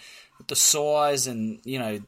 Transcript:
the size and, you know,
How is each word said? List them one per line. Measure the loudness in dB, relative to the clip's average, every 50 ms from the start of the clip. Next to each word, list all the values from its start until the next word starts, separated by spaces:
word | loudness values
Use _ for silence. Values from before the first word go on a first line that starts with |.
| -20 -20 -20 -20 -20 _ _ _ -10 -4
the | 0
size | 2 2 2 2 2 2 2 4 4 4 2 2 0 -2 -4
and, | -4 -4 -4 -6 -6 -8 -10
you | -8 -6 -4
know, | -4 -4 -6 -6 -10